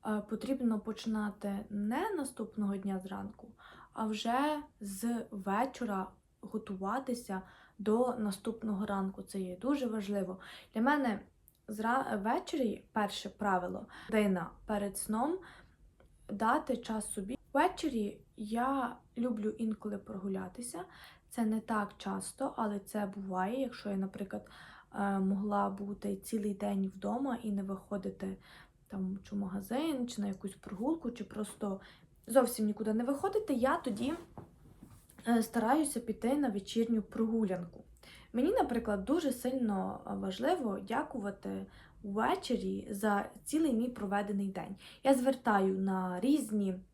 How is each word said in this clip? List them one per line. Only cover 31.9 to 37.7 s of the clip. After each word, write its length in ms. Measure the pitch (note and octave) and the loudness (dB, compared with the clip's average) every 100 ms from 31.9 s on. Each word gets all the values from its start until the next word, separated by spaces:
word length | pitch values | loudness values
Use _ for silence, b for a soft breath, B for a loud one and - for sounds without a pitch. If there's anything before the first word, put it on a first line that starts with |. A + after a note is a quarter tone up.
| B B - - | B B -20 4
зовсім 400 | A#3 A#3+ - G#3+ | 6 6 4 0
нікуди 260 | G#3+ A3 | 0 0
не 120 | G#3+ | 2
виходити, 500 | A#3+ C#4 G4 G#4+ G#4+ | 2 2 2 0 2
я 220 | C4 B3+ D#4+ | 2 4 2
тоді, 380 | - G#3 B3 E4+ - - - - - - - - - - - | 0 -2 -2 -2 -6 -16 -16 -18 -20 -20 -20 -20 -20 -10 2
е, 140 | A#3 | 4
стараюся 580 | A3 A#3 A3 C#4+ D4+ A#3 | 4 2 4 4 4 -2
піти 360 | - G#3+ A#3 C#4+ | -4 -2 2 2
на 120 | C4+ | 2
вечірню 540 | G3+ G3 A3+ A3+ A3+ | 0 -2 0 4 2
прогулянку. 800 | G3+ - A3+ A3+ G#3+ F3+ E3+ | 0 0 2 4 2 0 -4